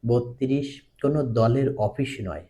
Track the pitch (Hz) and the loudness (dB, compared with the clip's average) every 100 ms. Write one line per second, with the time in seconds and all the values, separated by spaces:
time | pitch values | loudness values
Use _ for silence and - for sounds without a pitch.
0 | 117 123 120 - 131 139 143 - _ _ | 2 0 0 -4 0 0 -2 -10 _ _
1 | 139 151 131 113 113 123 135 - 104 - | 0 0 0 2 4 4 2 0 -4 -2
2 | 139 - 95 76 - | -4 -4 -8 -8 -12